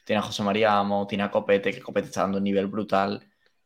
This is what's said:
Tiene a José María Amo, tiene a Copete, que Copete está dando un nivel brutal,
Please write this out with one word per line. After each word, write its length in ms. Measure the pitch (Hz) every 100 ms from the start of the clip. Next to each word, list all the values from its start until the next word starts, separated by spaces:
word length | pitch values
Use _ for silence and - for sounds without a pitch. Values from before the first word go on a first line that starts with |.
Tiene 160 | - 107
a 20 |
José 200 | - -
María 360 | 101 104 107 101
Amo, 280 | 101 101 101
tiene 180 | 98
a 60 | 101
Copete, 400 | 110 107 101 101
que 80 | -
Copete 240 | - 101 -
está 140 | 95
dando 160 | 95 98
un 60 |
nivel 220 | 101 98 98
brutal, 600 | 107 101 98 98 107 - _ _ _